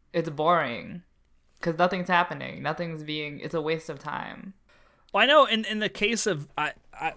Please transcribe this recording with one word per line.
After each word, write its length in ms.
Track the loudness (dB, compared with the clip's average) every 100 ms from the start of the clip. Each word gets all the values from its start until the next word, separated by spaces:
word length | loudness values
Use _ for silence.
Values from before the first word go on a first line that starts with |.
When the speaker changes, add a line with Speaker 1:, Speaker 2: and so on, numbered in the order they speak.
| _
Speaker 1:
it's 160 | -4 -2
boring. 720 | 0 4 4 2 -6 -10 -14 -16 _ _ _ _ _
'Cause 160 | -4 2
nothing's 320 | 2 2 2
happening. 520 | 2 2 -4 -8 -6
Nothing's 400 | -6 -4 -6 -8
being, 360 | -8 -6 -6 -8
it's 140 | -6
a 80 | -4
waste 280 | -2 -2 -4
of 100 | -10
time. 560 | -8 -8 -8 -12 -16 -18 _ _ _ _ _
Speaker 2:
Well, 100 | 4
I 40 | 8
know 180 | 8 8
in, 180 | 4 -2
in 140 | -2
the 80 | -2
case 400 | 0 0 2 0
of, 220 | -2 -4 -4
I, 160 | -4 -4 _
I, 200 | -6 -6